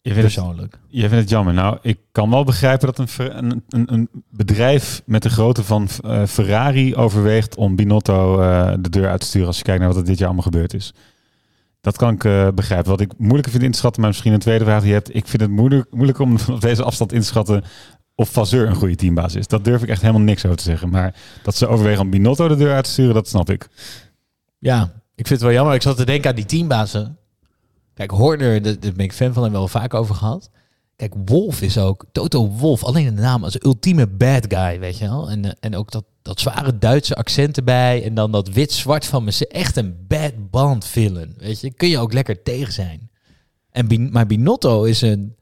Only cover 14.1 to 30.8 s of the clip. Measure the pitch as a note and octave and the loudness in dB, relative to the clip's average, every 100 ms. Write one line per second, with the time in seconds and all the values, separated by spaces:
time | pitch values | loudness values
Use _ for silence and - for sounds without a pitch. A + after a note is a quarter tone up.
14.1 | G2+ - G#2+ A2+ A2+ A2 G#2+ G2+ G#2 - | 0 2 2 4 2 2 2 4 2 0
15.1 | - - A2+ G#2+ G2+ A#2+ C#3 A#2 A#2 C3+ | -6 -4 -2 0 2 4 2 0 0 0
16.1 | C3+ C3+ A2+ - B2 A#2 A#2 B2 - G#2+ | 2 2 2 0 -2 0 0 -2 -2 -2
17.1 | A#2 G#2 A#2 G#2 G#2 - - - _ _ | -2 0 -2 0 0 -2 -16 -20 _ _
18.1 | - A2 - G2+ B2+ A2+ F2+ F#2+ F2 F#2 | -4 -2 0 0 2 2 2 0 0 0
19.1 | E2+ E2+ F#2 G#2 A2 G2+ A#2+ A2+ G#2+ A2 | 0 -2 -4 -2 -2 0 0 0 0 2
20.1 | A2 G#2 G2+ F#2 F2 F2+ E2 F2+ F2+ F#2 | 4 4 2 0 -2 -2 -4 -2 -2 -2
21.1 | - - - - - B2 A2+ G#2+ G#2 G2 | -6 -20 -12 -6 -2 0 2 2 2 0
22.1 | G2 G#2 C#3+ E3+ D3+ C#3+ C#3 C3 - B2+ | 2 2 4 2 2 2 2 -2 2 2
23.1 | A2 G#2 G#2 E2+ F#2+ - _ - - - | 2 0 -2 0 -4 -6 _ -20 -20 -20
24.1 | _ _ _ _ _ - B2 F#2+ - _ | _ _ _ _ _ -2 0 -2 -6 _
25.1 | _ A#2+ C3+ A#2+ A#2+ D3 C3 C#3 B2+ B2 | _ -2 0 2 2 2 2 0 0 0
26.1 | C#3 C3+ A#2+ G#2 D#3+ E3+ B2 G#2+ G#2+ G#2+ | 0 0 -2 -2 -2 0 -2 -2 -4 -8
27.1 | D3+ _ _ _ _ _ _ _ _ G2 | -14 _ _ _ _ _ _ _ _ -6
28.1 | F#2+ C3 D#3 C3 A2 G#2 G2+ G#2 F#2 G2 | 0 2 2 0 0 -2 -4 -6 -4 -4
29.1 | - B2+ A#2+ A#2 G2+ F#2+ A#2 A#2 A2+ A2+ | -2 -2 0 -2 -2 -2 -4 -4 -4 -2
30.1 | G2 G#2+ D3 - _ _ _ | -2 -4 -6 -12 _ _ _